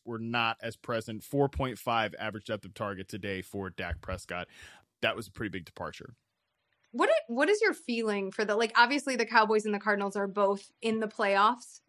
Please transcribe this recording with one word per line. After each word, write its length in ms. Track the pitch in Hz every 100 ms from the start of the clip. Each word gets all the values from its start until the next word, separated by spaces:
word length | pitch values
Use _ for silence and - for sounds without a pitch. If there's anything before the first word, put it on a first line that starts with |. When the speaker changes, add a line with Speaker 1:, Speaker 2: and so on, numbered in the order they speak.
| 113
Speaker 1:
were 120 | 113
not 380 | 113 120 113 113
as 140 | 113 -
present. 460 | - 117 117 107
Four 280 | - 143 139
point 280 | - 131 104
five 360 | 123 117 107 78
average 280 | 107 104 -
depth 180 | 107
of 80 | 95
target 340 | - 104 95 92
today 360 | 104 101 95
for 260 | - 101 95
Dak 320 | 87 87 82
Prescott. 460 | - 92 - 87 85 - - - _ -
That 140 | 113 101
was 100 | 113
a 60 |
pretty 180 | - 107
big 160 | 92 80
departure. 480 | - 82 - - - _ _ _ _ _ _ _
Speaker 2:
What 160 | 247 415
i-, 160 | 640 392
what 200 | 240 311
is 120 | 415
your 100 | 427
feeling 600 | - - 233 220 202 190
for 120 | 208
the, 120 | 214 208
like, 160 | 226 226
obviously 380 | 240 285 277
the 100 | 240
Cowboys 400 | 220 226 214 220
and 80 | 214
the 60 | 202
Cardinals 380 | 214 202 202 202
are 100 | 196
both 460 | 196 196 202 - _
in 160 | 226 220
the 80 | 220
playoffs. 760 | - 202 196 214 247 - -